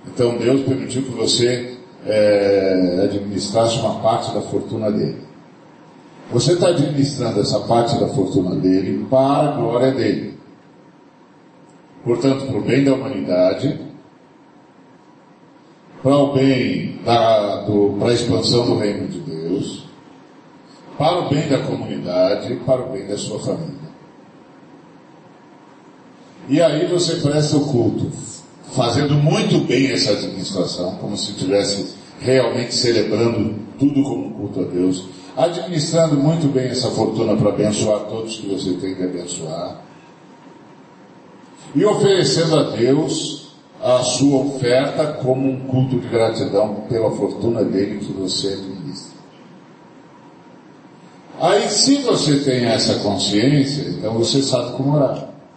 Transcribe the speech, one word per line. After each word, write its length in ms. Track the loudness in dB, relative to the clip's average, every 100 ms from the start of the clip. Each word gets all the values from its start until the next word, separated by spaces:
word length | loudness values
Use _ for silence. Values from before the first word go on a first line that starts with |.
| -12
Então 300 | 0 0 2
Deus 240 | 2 2
permitiu 400 | 2 -4 -4 -6
que 80 | -6
você, 640 | -4 -2 2 2 0 -6 -14 -20 -14 -2
é, 960 | 2 4 4 4 4 2 2 2 2
administrasse 760 | 0 -2 -4 -6 -2 2 2 0
uma 200 | -2 0
parte 340 | 0 0 -2
da 80 | -4
fortuna 500 | -4 -4 -4 -4 -2
dele. 300 | 0 -2 -6 -16 -20 -20 -20 -20 -20 -20 -20 -20 -20 -4
Você 220 | 0 2 4
tá 140 | 4
administrando 720 | 2 0 0 0 0 -2 0
essa 180 | 0 -2
parte 400 | 0 2 2 0
da 80 | 0
fortuna 480 | 0 0 0 0 0
dele 500 | 2 2 0 -4 2
para 400 | 2 4 2 0
a 20 |
glória 400 | 0 -2 2 2
dele. 480 | 2 0 -2 -6 -14 -20 -20 -20 -20 -20 -20 -20 _ -20 _ -20 -20 -20 -20 -20 -12
Portanto, 440 | -4 0 2 0 -4
pro 140 | -4
bem 220 | 0 2
da 100 | 4
humanidade, 880 | 2 -2 -6 -2 2 2 2 -2 -4 -10 -18 -20 _ -20 -20 -20 -20 -20 _ -20 -20 -20 -20 _ -20 -20 -20 -20 -20 -20 -4
para 140 | 2 4
o 180 | 4
bem 680 | 4 4 4 0 -2 -4 -6 2
da, 520 | 4 4 4 2 -4
do, 340 | 0 2 2 2
pra 140 | 0
expansão 520 | 0 0 0 2 2 2
do 140 | 0
reino 280 | 0 -2 -6
de 100 | -8
Deus, 680 | -10 -8 -4 -4 -4 -10 -16 -20 -20 -20 -20 -20 -20 -20 -20 -20 -20 -2
para 220 | 0 0
o 100 | 0
bem 200 | -2 0
da 100 | -2
comunidade, 960 | -2 -6 -8 -8 -4 0 2 0 -4 -6 0
para 160 | 0
o 100 | 0
bem 160 | -8 -8
da 100 | -8
sua 220 | -6 -6
família. 520 | -6 -6 -8 -12 -18 -20 -20 -20 -20 -20 -20 -20 -20 -20 -20 -20 -20 -20 -20 -20 -20 -20 -20 -20 -20 -20 -20 -20 -20 -20 -2
E 140 | 4
aí 260 | 4 2 0
você 280 | 0 0 0
presta 420 | 0 0 2 0
o 80 | 2
culto, 420 | 2 0 0 -4 -6 -14 -16 -20 -20 -8
fazendo 440 | -2 0 0 2 2
muito 440 | 4 2 2 2 2
bem 260 | 2 2
essa 200 | 0 0
administração, 840 | -2 -4 -8 -6 -4 -4 -4 -6 -6
como 220 | -8 -6
se 140 | -8
estivesse 640 | -4 0 0 0 -4 -6 -12 -20 -6
realmente 520 | 2 4 4 -2 -2
celebrando 840 | 0 2 2 2 2 0 0 -2 -4 -12 0
tudo 240 | 2 2
como 280 | 0 -2 -6
culto 300 | -8 -8 -4
a 20 |
Deus, 420 | -4 0 0 0 -8 -18 -10 0
administrando 840 | 0 0 -4 -4 0 2 2 4
muito 340 | 2 2 2
bem 160 | 0 0
essa 220 | -2 -2
fortuna 460 | 0 -2 0 0 2
pra 120 | 2
abençoar 520 | 2 0 0 0 0
todos 360 | -2 -8 -8 -8
que 100 | -6
você 260 | -4 -4
tem 200 | -4 -6
que 100 | -4
abençoar, 800 | -6 -6 -8 -10 -8 -8 -10 -12 -20 -20 -20 -20 -20 -20 -20 -20 -20 -20 -20 -20 -20 -20 -20 -20 -20 -20 -4
e 120 | 2 2
oferecendo 760 | 4 4 4 2 2 2 2
a 40 | 2 2
Deus 800 | 2 4 0 -4 -6 -10 -16 -20 -20 -6
a 180 | 2 2
sua 420 | 2 2 4 4
oferta 720 | 0 -2 2 2 2 -2 -2 -2
como 260 | 0 2 0
um 120 | -2
culto 380 | -2 0 2 0
de 80 | -2
gratidão 760 | 0 2 0 0 2 0 -2 -4
pela 200 | 0 0
fortuna 520 | 0 -4 -2 -2 0
dele 360 | 0 0 -2 -4
que 120 | -8
você 380 | -6 -4 -4 -4
administra. 600 | -6 -10 -12 -12 -14 -16 -20 -20 -20 -20 -20 -20 -20 -20 -20 -20 -20 -20 -20 -20 -20 -20 -20 -20 -20 -20 -20 -20 -2
Aí, 300 | 2 4 2
se 340 | 2 4 4
você 320 | 2 2 2 2
tem 240 | 2 0 2
essa 340 | 2 2 0
consciência, 880 | 0 -2 0 2 4 4 2 -2 -4
então 240 | -6 -4
você 300 | 0 2 2
sabe 300 | 2 -2 -2
como 220 | -2 0 2
orar. 340 | 2 -2 -10 -18 -20